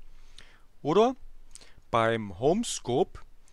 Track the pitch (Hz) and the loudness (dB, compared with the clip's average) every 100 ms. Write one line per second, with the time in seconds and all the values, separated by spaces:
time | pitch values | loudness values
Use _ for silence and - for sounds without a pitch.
0 | - - - - - - - - 135 170 | -14 -16 -16 -16 -18 -20 -20 -6 2 6
1 | 233 262 - - - - - - - 117 | 4 2 -8 -16 -16 -18 -18 -20 0 2
2 | 113 113 104 92 131 196 240 - - 123 | 4 2 -2 0 2 2 0 -4 0 2
3 | 190 - - - - | 2 -2 -16 -18 -20